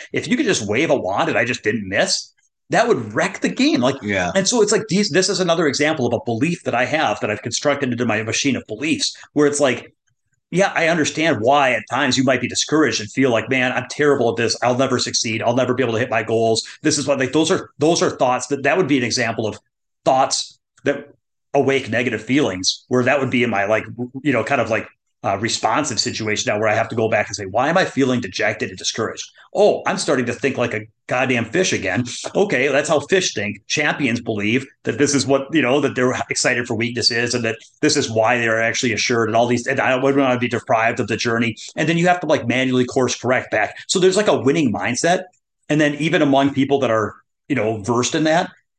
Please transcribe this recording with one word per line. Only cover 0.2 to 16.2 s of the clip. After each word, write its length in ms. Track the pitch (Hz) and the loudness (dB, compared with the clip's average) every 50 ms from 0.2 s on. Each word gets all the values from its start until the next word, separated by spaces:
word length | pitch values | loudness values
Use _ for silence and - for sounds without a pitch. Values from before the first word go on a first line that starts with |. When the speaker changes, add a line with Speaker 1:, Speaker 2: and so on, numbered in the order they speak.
| 127 156 | -2 -2
Speaker 1:
you 100 | 240 285 | 0 0
could 80 | 294 | 0
just 220 | 208 160 - 110 98 | 0 0 -2 -2 -2
wave 220 | 104 120 160 156 | 0 0 2 2
a 60 | 143 | 2
wand 340 | 110 98 92 98 117 127 - | 0 0 -2 -2 -2 -2 0
and 80 | 117 101 | 0 0
I 80 | - | 0
just 180 | 120 123 - - | -2 -2 -4 -2
didn't 240 | 107 110 113 98 92 | -2 -2 -2 -4 -4
miss, 440 | 98 120 185 202 - - - - _ _ _ _ _ _ _ - | -2 0 0 0 -2 -4 -6 -10 _ _ _ _ _ _ _ -2
that 160 | 151 190 233 247 | 0 2 2 2
would 260 | 208 131 110 107 107 | 2 0 -2 -6 -4
wreck 280 | 156 165 190 - - | -2 -2 -2 -4 -4
the 80 | - 202 | -4 -4
game. 300 | 175 - 254 302 - - | 0 0 0 2 2 2
Like, 180 | 123 127 - - | 2 0 0 -2
Speaker 2:
Yeah. 300 | - 104 101 95 90 87 - | -4 -2 0 0 0 0 0
Speaker 1:
and 140 | 196 190 196 | 0 0 2
so 140 | 247 233 | 2 2
it's 100 | 208 208 | 2 2
like, 160 | 220 196 - - | 2 0 0 0
these, 220 | 160 202 208 - | 0 0 0 2
this 180 | 139 185 185 196 | 2 2 2 2
is 100 | 190 175 | 0 0
another 280 | 185 170 165 170 165 143 | 0 0 2 2 2 0
example 400 | 123 - 147 156 156 151 120 120 | 0 0 0 0 0 0 0 0
of 60 | 117 | 0
a 120 | 107 - | -2 -2
belief 380 | 123 113 110 156 170 175 - - | -2 -2 -2 0 -2 -2 -4 -4
that 100 | 123 113 | -2 -2
I 120 | 117 127 | 0 0
have 340 | 113 147 160 147 110 104 - | 0 0 0 0 0 -2 -2
that 100 | 120 104 | -2 -4
I've 140 | 104 - - | -4 -4 -6
constructed 480 | 120 - - - 147 139 - 143 123 | -6 -6 -2 0 0 0 0 -2 -4
into 140 | 120 120 120 | -2 -2 0
my 180 | 113 107 107 110 | 0 0 -2 -2
machine 320 | 113 110 - - 139 120 | -2 -4 -2 0 0 -2
of 100 | 98 - | -2 -4
beliefs, 500 | - 110 110 143 165 135 - - - - - - - - | -8 -10 -6 -2 -2 -2 -2 -2 -6 -6 -10 -14 -4 0
where 120 | 147 147 | 2 2
it's 140 | 143 143 - | 2 4 2
like, 340 | 147 127 123 - - - _ _ _ _ _ _ _ _ _ _ _ - | 2 2 0 0 -6 -14 _ _ _ _ _ _ _ _ _ _ _ -4
yeah, 200 | 165 175 196 185 - | 0 0 0 2 0
I 140 | 143 165 160 | 0 0 2
understand 520 | 175 165 143 - - 156 160 165 135 104 | 2 2 0 -2 -2 0 0 0 2 2
why 300 | 107 127 139 147 139 127 120 | 2 4 4 4 4 2 2
at 100 | 107 104 - | 0 -4 -4
times 280 | 120 131 143 131 123 127 | -2 -2 0 0 0 2
you 60 | 131 | 2
might 160 | 135 127 123 | 2 2 0
be 80 | 127 110 | 0 -4
discouraged 540 | 117 - - - 147 160 151 120 107 - | -4 -4 -4 0 2 2 2 2 0 -4
and 100 | 107 104 | -6 -6
feel 180 | - 131 135 127 | -2 0 2 2
like, 180 | 117 110 107 - | 2 0 0 0
"Man, 220 | 135 131 127 127 | 0 0 0 0
I'm 160 | 117 123 123 - | -2 -4 -6 -6
terrible 400 | - - 151 147 139 117 117 117 | -2 0 2 2 4 4 2 0
at 60 | - 123 | 2 0
this. 180 | 117 107 - - | 0 -2 0 0
I'll 160 | 120 123 123 123 | 0 0 2 2
never 220 | 135 123 123 113 | 2 0 0 0
succeed. 420 | - - - - - 117 110 110 | -2 -2 -4 -4 -2 -2 -4 -2
I'll 140 | 107 113 120 | 0 0 2
never 180 | 127 123 123 123 | 2 2 0 0
be 100 | 123 131 | 0 0
able 100 | 113 113 | 0 0
to 60 | 110 | -2
hit 100 | 127 - | -2 0
my 140 | 113 113 | 0 -2